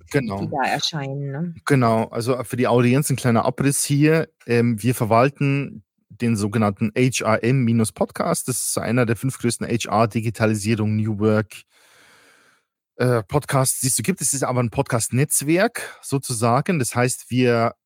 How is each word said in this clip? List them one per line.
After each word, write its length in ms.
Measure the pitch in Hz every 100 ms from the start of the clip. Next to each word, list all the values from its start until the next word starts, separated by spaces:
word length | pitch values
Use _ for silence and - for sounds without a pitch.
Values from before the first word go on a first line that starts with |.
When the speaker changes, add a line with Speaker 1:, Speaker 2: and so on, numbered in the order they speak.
| -
Speaker 1:
Genau. 320 | 143 113 98
Speaker 2:
die 80 | -
da 140 | 143 113
erscheinen, 640 | 147 - 160 135 139 139
ne? 220 | 139 175 165 -
Speaker 1:
Genau, 400 | 139 113 113 110
also 380 | 117 113 127
für 140 | 123 120
die 80 | 117
Audienz 440 | 120 120 131 -
ein 60 | 127
kleiner 280 | 127 113 -
Abriss 380 | - 135 -
hier. 460 | - 143 151 160 - _ -
Ähm, 340 | 120 117 110
wir 140 | 123 123
verwalten 880 | 110 113 139 - 143 139 139 107 - _ _
den 260 | 107 117 107
sogenannten 560 | 101 110 104 98 110 127
H 260 | 127 -
R 200 | 110 110
M 240 | 117 135 117 117 110
Podcast. 540 | - - - 175 165 -
Das 160 | 123 -
ist 80 | -
einer 260 | 104 123 113
der 100 | 113
fünf 220 | 131 -
größten 300 | 120 - 87
H-R-Digitalisierung, 1300 | 113 - 104 113 117 113 - 110 107 104 110 107 107
New 240 | 107 104
Work, 340 | 107 107 104 - - _ _ _ _ - _ _ _ _ _ _ _ -
äh, 260 | 123 120
Podcasts, 560 | - 147 - 139 131 -
die 80 | 131
es 80 | -
so 60 |
gibt. 200 | 113 190
Es 120 | 143
ist 100 | 139
aber 180 | 127 123
ein 100 | 120
Podcast-Netzwerk 1300 | - - 117 - 120 147 - 143 175 226 - - -
sozusagen. 760 | - 139 - 113 117 127 175 170
Das 160 | 120 123
heißt, 340 | 123 - -
wir 460 | 123 123 117 117 -